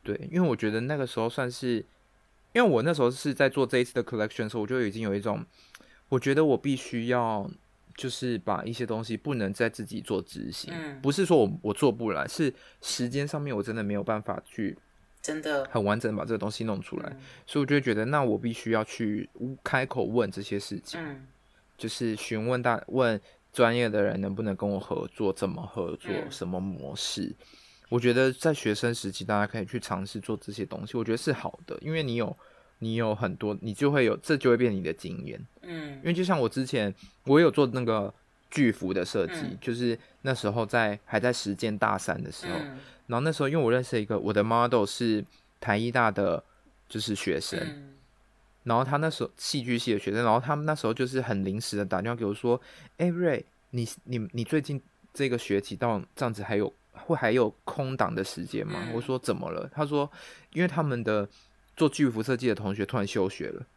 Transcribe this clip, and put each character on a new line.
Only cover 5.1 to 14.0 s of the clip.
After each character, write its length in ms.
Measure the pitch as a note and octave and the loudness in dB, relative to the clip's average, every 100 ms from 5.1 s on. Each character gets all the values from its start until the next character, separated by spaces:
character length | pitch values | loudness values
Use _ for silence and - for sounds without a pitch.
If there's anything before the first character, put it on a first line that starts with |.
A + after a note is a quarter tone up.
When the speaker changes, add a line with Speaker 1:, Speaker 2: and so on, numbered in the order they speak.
Speaker 1:
一 60 | G2+ | 0
种， 220 | G#2+ G2+ - _ - - - - _ | 0 -4 -6 _ -20 -20 -20 -20 _
我 100 | B2+ | 0
觉 160 | C3+ | 4
得 80 | C#3 | 4
我 140 | D#3 B2 | 4 4
必 180 | C#3+ | 2
须 320 | C3 - A#2+ A#2 | -2 -2 -4 0
要 420 | B2 A2+ G#2+ G2 - _ _ _ | 0 2 -2 -4 -12 _ _ _
就 140 | - C3 | -10 -8
是 280 | - B2+ A2+ | -4 -4 -2
把 240 | A2 F#2 | -2 -2
一 100 | G#2+ | -2
些 120 | A#2 | -4
东 180 | A#2 A2 | -2 -4
西 120 | A2+ | -4
不 200 | A2 C#3+ | -6 -4
能 180 | B2+ G2 | -2 -2
再 160 | G2+ A2+ | 0 0
自 160 | - | 0
己 160 | G#2 G#2+ | -8 -8
做 200 | - F#2 | -2 -2
执 300 | - - G#1 | -2 -10 -10
行。 200 | - - | -10 -10
Speaker 2:
嗯。 300 | E3 D3+ C#3 | -10 -10 -2
Speaker 1:
不 100 | C3+ | 0
是 140 | D3 | 2
说 120 | F3 D#3+ | 4 6
我， 140 | G#2 G#2 | 6 2
我 120 | G#2 | -4
做 180 | G2+ C3+ | 2 2
不 200 | A2+ A2 | 2 -2
来， 160 | D#2 C#2 | -2 -4
是 260 | - D3 - - _ | -2 -2 -2 -20 _
时 260 | - - A#2+ | -8 -4 -2
间 200 | C#3 C#3+ | -2 -4
上 140 | D3+ | -4
面 140 | C#3+ | -4
我 80 | A2 | -2
真 120 | G2+ | -2
的 60 | A2+ | -2
没 120 | G2+ | -2
有 100 | G2+ | -2